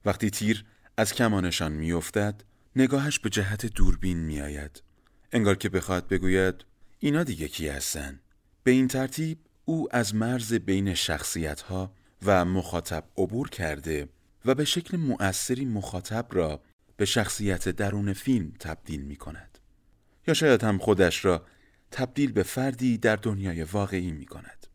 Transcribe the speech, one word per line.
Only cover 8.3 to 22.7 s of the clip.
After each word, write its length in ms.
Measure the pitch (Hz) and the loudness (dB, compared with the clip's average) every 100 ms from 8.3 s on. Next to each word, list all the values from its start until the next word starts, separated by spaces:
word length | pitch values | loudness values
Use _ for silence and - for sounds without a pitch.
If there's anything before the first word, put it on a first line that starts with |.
| _ _ _ | _ _ _
به 80 | 127 | 2
این 180 | 131 127 | 4 2
ترتیب 500 | 131 131 156 160 156 _ _ | -2 -4 -4 -6 -8 _ _
او 240 | - 160 - 123 | -4 -2 0 -2
از 180 | 104 | 0
مرز 400 | 107 113 127 110 | 0 0 -2 -2
بین 400 | 113 - 95 98 | -2 0 0 0
شخصیت‌ها 960 | 85 - 78 - 85 78 73 - 92 95 _ _ _ | -2 -2 -4 -4 -4 -6 -6 -8 -8 -8 _ _ _
و 200 | 95 95 | 4 4
مخاطب 600 | 90 92 87 87 - 80 - - | 4 0 -2 -6 -4 -8 -8 -4
عبور 320 | 92 117 143 | -2 -2 -6
کرده 600 | - 82 76 80 76 71 _ _ _ | -6 -6 -6 -4 -4 -6 _ _ _
و 100 | 117 | 0
به 100 | 131 | 0
شکل 320 | 147 175 165 180 | 0 -2 -2 -2
مؤثری 680 | 147 - 98 92 - 127 | -2 0 0 -2 -4 -2
مخاطب 600 | 135 104 92 92 - 110 120 | -2 -4 -4 -10 -6 -6 -2
را 300 | 92 80 73 _ _ _ - | 0 0 -4 _ _ _ -2
به 80 | |
شخصیت 640 | 101 120 101 - 101 92 95 | 0 2 0 -2 -2 0 -2
درون 440 | 87 101 104 101 | -2 -2 -2 -2
فیلم 400 | 92 - 123 78 - | -2 0 0 0 -10
تبدیل 420 | 80 80 - 76 | -12 -10 -8 -8
می‌کند. 560 | 69 71 76 76 - - _ _ _ _ _ _ - | -8 -12 -14 -14 -18 -20 _ _ _ _ _ _ 0
یا 80 | |
شاید 300 | 156 156 113 | 2 6 6
هم 140 | 110 98 | 4 2
خودش 460 | 107 98 90 - | 4 6 6 4
را 180 | 98 85 - _ _ _ _ | 2 0 -2 _ _ _ _
تبدیل 420 | - 127 143 139 | -6 -4 0 0
به 100 | 107 | 2
فردی 560 | 92 - 135 | 0 -2 -2